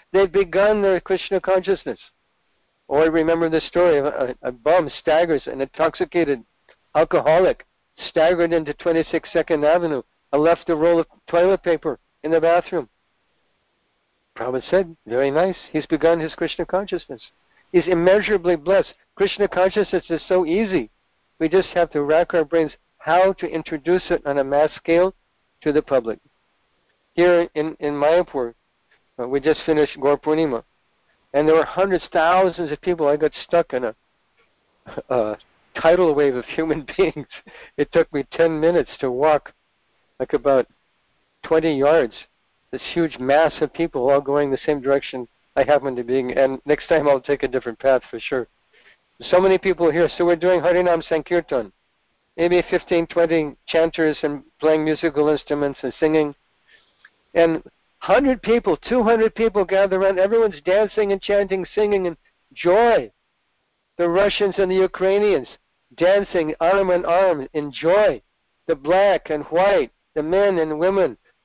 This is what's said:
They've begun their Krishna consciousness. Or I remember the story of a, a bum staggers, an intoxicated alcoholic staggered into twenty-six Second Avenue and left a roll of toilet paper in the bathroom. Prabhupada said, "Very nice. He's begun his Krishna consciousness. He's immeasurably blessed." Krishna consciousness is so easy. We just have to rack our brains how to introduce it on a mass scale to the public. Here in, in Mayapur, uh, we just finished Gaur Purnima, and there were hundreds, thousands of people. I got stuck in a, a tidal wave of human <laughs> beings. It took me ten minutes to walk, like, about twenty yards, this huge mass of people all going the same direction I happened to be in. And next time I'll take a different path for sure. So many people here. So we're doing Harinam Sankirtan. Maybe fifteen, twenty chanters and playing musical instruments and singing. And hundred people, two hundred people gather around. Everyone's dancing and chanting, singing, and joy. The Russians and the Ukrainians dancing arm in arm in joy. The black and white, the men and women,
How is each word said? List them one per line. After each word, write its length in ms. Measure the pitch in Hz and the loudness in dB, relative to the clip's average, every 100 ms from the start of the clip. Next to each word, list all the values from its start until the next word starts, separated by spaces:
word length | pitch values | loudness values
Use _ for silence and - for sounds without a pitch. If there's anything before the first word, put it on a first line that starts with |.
| _ | _
They've 200 | 190 190 | 0 2
begun 500 | 196 175 185 208 214 | 0 0 2 2 2
their 180 | 196 180 | 2 0
Krishna 400 | - 185 - 190 | -2 -6 -2 -4
consciousness. 600 | - 185 185 180 139 101 - _ _ _ _ _ _ _ - | 0 0 0 -4 -4 -12 -14 _ _ _ _ _ _ _ -4
Or 160 | 139 | 0
I 20 | 160 | 2
remember 440 | 160 160 165 165 | 2 0 0 0
the 120 | 160 | -2
story 360 | - 175 180 143 | -2 0 2 2
of 80 | 139 | -2
a, 300 | - 127 - | -4 -6 -6
a 100 | 127 | -12
bum 380 | 123 143 180 147 - | -6 0 2 0 -6
staggers, 440 | - 156 175 147 - | 0 0 2 -2 -4
an 140 | 135 | -8
intoxicated 840 | 135 - 160 - - 175 151 127 - _ _ _ _ | -8 -2 -4 -2 -4 -2 0 -2 -6 _ _ _ _
alcoholic 720 | 151 160 160 127 170 180 120 - _ _ - - | -2 0 0 2 2 2 -2 -10 _ _ -18 -6
staggered 420 | 165 160 175 170 | 0 2 2 0
into 220 | 165 151 | 0 -4
twenty-six 560 | 143 170 165 156 165 - | -6 -2 0 0 -4 -4
Second 320 | 170 156 151 | -4 -2 0
Avenue 380 | 147 175 170 135 - _ - | 2 2 0 -6 -8 _ -4
and 80 | 143 | 0
left 280 | 160 170 - | 2 0 -2
a 60 | 156 | 0
roll 240 | 170 170 | 2 2
of 80 | 156 _ - | -2 _ -4
toilet 360 | 170 180 190 | 0 2 0
paper 360 | 175 160 160 120 _ _ | -2 -2 -4 -8 _ _
in 80 | 156 | -2
the 100 | 160 | 0
bathroom. 480 | 165 175 - 175 117 _ _ _ _ _ _ _ _ _ _ _ _ _ _ - | 2 0 0 -8 -8 _ _ _ _ _ _ _ _ _ _ _ _ _ _ -10
Prabhupada 320 | 120 127 - | -8 -6 0
said, 260 | 185 170 165 107 | 0 0 -10 -6
"Very 240 | 120 139 | -2 0
nice. 240 | 147 190 175 - | 0 -2 -4 -8
He's 140 | 151 - | -8 -4
begun 340 | 156 160 170 | 0 2 0
his 160 | 156 - | -2 -6
Krishna 300 | 165 - 165 | -8 -6 -4
consciousness. 560 | 185 202 175 - 123 - _ _ _ - | -4 -4 -10 -10 -18 -18 _ _ _ -2
He's 160 | 180 165 | 0 2
immeasurably 720 | 175 175 208 202 196 170 165 | 2 4 2 2 -2 0 -2
blessed." 360 | 151 196 - - _ - | 0 0 0 -10 _ -4
Krishna 320 | 196 - 202 | -4 -2 -2
consciousness 580 | 180 190 208 190 180 - | 0 0 0 -2 -4 -4
is 120 | 160 - | -8 -2
so 180 | 185 156 | 0 0
easy. 440 | 185 214 185 110 _ _ _ _ - | -2 0 -2 -4 _ _ _ _ -6
We 80 | 160 | 0
just 200 | 185 180 | 0 0
have 220 | 180 165 | -2 -2
to 100 | 151 | -2
rack 320 | 143 160 175 | 0 0 2
our 120 | 175 151 | -2 0
brains 260 | 165 151 - _ _ | 0 -2 -6 _ _
how 360 | 156 175 190 | -2 2 2
to 140 | 190 165 | 0 -6
introduce 560 | 160 - 156 160 180 - | -8 -8 -8 -2 -2 0
it 120 | 175 143 | -4 -2
on 120 | 143 | -4
a 60 | |
mass 260 | 135 143 156 - | 0 0 0 -2
scale 380 | - 165 185 - _ _ _ _ | 0 2 0 -4 _ _ _ _
to 100 | 156 | -2
the 100 | 143 | -2
public. 380 | - 135 113 - _ _ _ _ _ _ _ _ _ | 0 -2 -2 -10 _ _ _ _ _ _ _ _ _
Here 360 | - 175 175 170 151 | 0 4 4 0 -4
in, 200 | 156 - | -6 -6
in 140 | 147 | -6
Mayapur, 600 | 143 147 175 170 143 120 - _ _ _ _ _ - | -2 2 2 0 -6 -6 -10 _ _ _ _ _ -12
uh, 80 | 123 | -6
we 120 | 139 | -2
just 220 | 147 151 - | 0 -2 0
finished 340 | 156 143 - | 0 0 -2
Gaur 180 | 135 143 | -2 0
Purnima, 460 | 151 156 156 120 - _ _ _ _ _ _ | 0 -2 -2 -4 -10 _ _ _ _ _ _
and 140 | 139 156 | 0 2
there 80 | 160 | 2
were 100 | 139 | 2
hundreds, 420 | 180 196 180 - | -2 -2 -2 -2
thousands 580 | 175 160 185 190 165 160 | 0 2 2 2 -2 -8
of 80 | 147 | -6
people. 260 | 185 170 143 | -4 -2 0
I 100 | 147 | 0
got 140 | 151 - | -2 -4
stuck 300 | - 170 - | -2 -2 0
in 100 | 127 117 | -4 -6
a, 100 | - _ _ _ _ _ _ _ _ - - - | -8 _ _ _ _ _ _ _ _ -16 -14 -4
a 280 | 127 107 104 _ _ _ - | -2 -2 -6 _ _ _ 0
tidal 360 | 165 180 170 143 | 2 4 2 2
wave 200 | 143 123 | 0 0
of 100 | - | -6
human 420 | - 160 156 131 | -6 -4 -4 -6
<laughs> 60 | - | -2
beings. 300 | 170 156 127 - - - - - | -2 -2 -16 -20 -20 -20 -16 -6
It 140 | 147 | -2
took 200 | 165 165 | 0 0
me 120 | 143 - | -4 -6
ten 280 | - 165 156 | 0 0 2
minutes 320 | 160 175 123 - | 0 0 -2 -6
to 120 | 135 | -6
walk, 400 | 123 156 147 - _ _ _ _ _ _ - | 0 2 0 -2 _ _ _ _ _ _ -10
like, 140 | 127 | -4
about 340 | 139 139 135 - _ _ _ _ _ _ _ | -2 2 2 0 _ _ _ _ _ _ _
twenty 340 | - 160 160 139 | 0 0 2 2
yards, 360 | 139 160 117 - - _ _ _ - | 4 4 2 -6 -20 _ _ _ -14
this 100 | 131 - | -14 -8
huge 260 | 170 160 - | -4 -4 -4
mass 340 | 127 143 160 - | 0 2 2 0
of 120 | 151 | -6
people 360 | - 165 135 127 | -4 -4 -2 2
all 120 | 139 | 2
going 280 | 139 143 143 | 0 -2 -2
the 100 | 135 - | -2 -4
same 160 | 143 | -4
direction 460 | 131 139 - 131 120 _ _ 139 | 0 -2 -2 -12 -14 _ _ -2
I 80 | |
happened 340 | 131 143 135 123 | 2 2 0 -6
to 60 | |
be 160 | 120 135 | -2 -2
in. 120 | 127 | -2
And 300 | 123 135 131 143 | 0 0 0 -4
next 220 | 147 - | -4 0
time 200 | 160 147 | 0 2
I'll 120 | 135 | 0
take 240 | 135 143 | 0 -4
a 40 | 135 | -2
different 320 | 127 120 113 | -4 -6 -4
path 240 | 135 127 - | 0 0 -2
for 100 | 113 | -12
sure. 280 | - 131 113 _ _ _ _ _ _ _ - | -6 -6 -6 _ _ _ _ _ _ _ 0
So 100 | 180 | 2
many 180 | 190 185 | 4 2
people 340 | 190 170 170 | 0 0 0
here. 180 | 156 160 - | 2 0 0
So 80 | 175 | 0
we're 100 | 170 | 2
doing 260 | 175 180 | 2 2
Harinam 420 | 165 175 180 165 - | 2 2 2 0 -2
Sankirtan. 640 | 160 - 175 - 131 101 _ _ _ _ _ _ - | -6 -2 -4 -2 -6 -6 _ _ _ _ _ _ -4
Maybe 260 | 175 180 - | 0 0 0
fifteen, 340 | 180 - 170 170 | -4 0 -2 0
twenty 500 | 170 170 165 151 - - | 0 2 0 -2 -10 -4
chanters 500 | 165 165 - 156 143 | 0 0 0 -2 0
and 180 | 151 143 - - | -4 -6 -12 -2
playing 240 | 156 156 | 2 2
musical 440 | 156 151 165 143 151 | 0 -2 -2 0 0
instruments 520 | 151 - 147 143 135 | 0 -2 -4 -4 -4
and 100 | 127 - | -8 -2
singing. 340 | 156 156 147 - _ _ _ _ _ _ - _ _ | 0 2 0 -6 _ _ _ _ _ _ -20 _ _
And 280 | 170 165 160 - _ _ _ | 2 2 0 -8 _ _ _
hundred 420 | - 220 277 254 | 0 2 2 -2
people, 360 | 220 233 202 156 | 0 0 0 -4
two 260 | - 247 | -2 0
hundred 320 | 220 233 220 - | 2 2 0 0
people 280 | 226 202 | -2 0
gather 380 | 180 190 196 185 | 0 0 0 0
around. 160 | 196 185 | 0 0
Everyone's 440 | 196 226 220 147 180 | 0 2 0 -2 -2
dancing 460 | 196 214 - 202 | 0 0 -2 -2
and 100 | 196 | -2
chanting, 440 | - 202 196 190 175 - | 0 0 0 -4 -4 -2
singing, 320 | 208 196 180 | 0 0 -2
and 100 | 160 _ _ _ | -8 _ _ _
joy. 580 | 131 170 202 240 196 113 _ _ _ _ _ _ _ _ - | -4 2 4 4 2 -2 _ _ _ _ _ _ _ _ -4
The 120 | 170 | 0
Russians 460 | 180 202 - 202 190 | 2 0 0 -2 0
and 140 | 185 | 0
the 40 | 185 | 0
Ukrainians 720 | 185 - 190 202 208 160 123 - _ _ _ 120 | 0 0 0 2 2 0 -4 -20 _ _ _ -2
dancing 580 | 175 202 196 185 156 - | 2 2 0 -4 -4 -2
arm 300 | 165 196 185 | 0 2 2
in 160 | 175 170 | 0 0
arm 420 | 175 190 151 135 | 2 2 0 -4
in 180 | 156 147 | -8 -8
joy. 500 | 127 160 202 202 123 _ _ _ _ - | -4 2 4 2 0 _ _ _ _ -8
The 80 | 151 | -6
black 540 | 143 185 202 170 - | 0 2 2 0 -2
and 140 | 151 - | -8 -4
white, 460 | 160 196 185 120 _ _ 156 | 0 2 2 -2 _ _ -8
the 80 | |
men 340 | 151 190 202 175 | -2 0 2 0
and 220 | 156 151 | -2 -2
women, 380 | 185 196 160 107 _ _ | 0 0 -2 -4 _ _